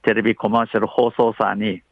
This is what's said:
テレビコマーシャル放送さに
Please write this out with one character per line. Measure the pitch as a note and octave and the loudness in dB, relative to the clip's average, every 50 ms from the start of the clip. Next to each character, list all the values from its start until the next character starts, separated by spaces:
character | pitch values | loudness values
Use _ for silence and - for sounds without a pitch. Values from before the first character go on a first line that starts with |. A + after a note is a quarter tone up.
| - | 0
テ | A#2 G#2+ | 0 0
レ | A2 | 2
ビ | G#2 A#2 A2 | 0 0 -2
コ | - - | 0 -2
マ | G#2+ A2 A#2 A2+ | 0 0 0 0
ー | - | 0
シ | - | -2
ャ | A2 | -2
ル | G#2 | -2
放 | G2+ - - B2 A#2 | 0 0 0 0 0
送 | - - A#2+ A#2 A2 | 2 0 0 0 2
さ | - A2 G2+ G2+ | 0 -2 -2 -2
に | G2+ G#2+ G#2+ F#2+ F2 _ _ | -2 -4 -4 -6 -6 _ _